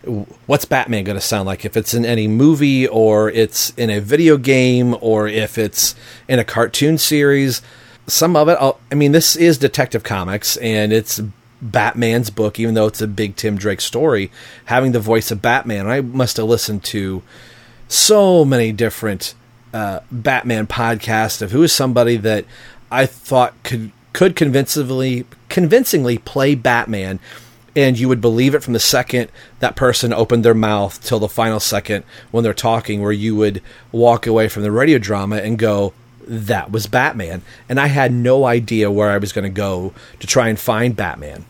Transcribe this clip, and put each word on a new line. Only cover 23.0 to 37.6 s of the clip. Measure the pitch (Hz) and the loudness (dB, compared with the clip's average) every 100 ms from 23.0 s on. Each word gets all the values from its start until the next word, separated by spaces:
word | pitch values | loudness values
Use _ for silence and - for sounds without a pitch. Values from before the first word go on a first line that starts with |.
| 135 | 0
thought | - - 131 123 - | -2 -2 2 2 -2
could, | - 123 110 _ _ | -8 -6 -8 _ _
could | - 190 - | 2 2 4
convincingly, | 151 131 117 151 127 131 131 123 - - _ | 2 2 0 -4 -2 -2 -2 -4 -8 -18 _
convincingly | - 170 220 254 170 123 120 | 0 4 4 4 0 0 -2
play | - 139 139 143 | -4 -2 0 2
Batman, | 120 120 113 104 95 95 - - - _ _ - | 2 0 -2 -6 -6 -8 -12 -20 -20 _ _ 0
and | 135 120 | 2 2
you | 127 | 0
would | 123 | 2
believe | 117 113 131 143 | 2 2 2 2
it | |
from | - | -2
the | 117 | -2
second | - 135 - 123 117 - - - | 0 0 0 -4 -4 -10 -20 -6
that | 127 - | -6 0
person | 131 120 120 | 0 2 -2
opened | 113 113 120 | 0 2 4
their | 113 110 | 4 4
mouth | 110 104 101 - | 2 0 -2 -6
till | - 113 | -4 -2
the | 101 | -2
final | - 113 110 | -2 -2 -2
second | - 104 - 104 - - - | -2 -4 -4 -8 -8 -20 -6
when | 117 | -2
they're | 113 | -2
talking, | 98 117 113 - 104 | 0 0 -2 -2 -4
where | 101 | -2
you | 104 110 107 | -2 -2 0
would | 107 98 - - - | 0 0 -12 -20 -8
walk | 113 120 117 117 | 2 4 4 2
away | 110 110 | 2 0
from | - | -2
the | 104 | -2
radio | 107 147 143 | 0 4 2
drama | 98 104 98 107 | 2 -4 -4 -4
and | 104 113 | -4 -2
go, | 110 101 101 - - - - | 0 0 -2 -6 -20 -20 -12
"That | 113 104 110 - | -10 -4 -4 -4
was | 107 101 | -6 -2
Batman." | 127 139 113 87 90 - - | 0 -2 -4 -8 -10 -14 -20